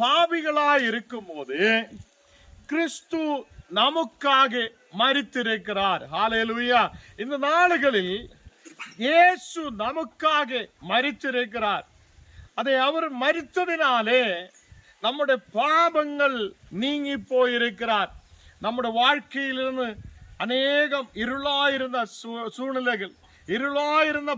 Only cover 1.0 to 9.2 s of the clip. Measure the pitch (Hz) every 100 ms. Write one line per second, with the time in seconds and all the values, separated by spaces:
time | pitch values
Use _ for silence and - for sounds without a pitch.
1 | - 240 190 151 131 143 208 226 220 -
2 | - _ _ _ - - - 311 330 -
3 | - 330 311 277 - - - 208 254 320
4 | 269 - 277 269 269 247 226 - _ 185
5 | 254 277 214 254 226 220 180 196 196 170
6 | 131 160 220 226 226 233 240 247 190 -
7 | - - 233 285 277 330 359 330 277 214
8 | 180 202 240 - - _ - - - 180
9 | 247 330